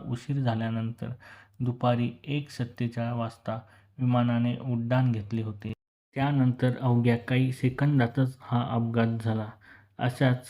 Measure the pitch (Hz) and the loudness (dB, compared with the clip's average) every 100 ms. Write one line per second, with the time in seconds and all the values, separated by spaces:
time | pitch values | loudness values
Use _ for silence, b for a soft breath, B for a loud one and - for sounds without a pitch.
0 | - 123 - 139 127 113 113 113 113 120 | -4 -8 -4 -2 0 0 -2 -2 -4 -6
1 | 117 123 B B B _ 123 120 123 120 | -10 -10 B B B _ -4 0 2 2
2 | 120 - - 143 143 - 123 - 120 117 | 0 -4 -6 -6 -6 -8 -8 -4 -6 -4
3 | 117 120 113 - - 110 b b b - | -4 -4 -6 -6 -8 -8 b b b -4
4 | 127 123 120 120 120 - 131 117 117 127 | 2 4 4 2 0 -2 -4 -4 0 2
5 | 127 110 101 113 110 101 107 107 _ _ | 2 0 -2 -4 -4 -8 -10 -12 _ _
6 | _ - 135 143 127 120 127 123 127 120 | _ -2 0 4 2 2 0 0 2 4
7 | 120 117 - 127 131 127 127 127 143 143 | 4 2 2 0 2 0 -2 2 2 4
8 | 117 135 131 131 - 123 120 117 117 117 | 2 2 0 -2 -2 -2 0 0 0 2
9 | 117 113 113 110 110 - B B B - | 2 0 -2 -2 -4 -12 B B B -4
10 | 123 - 135 123 - | -4 2 2 2 -4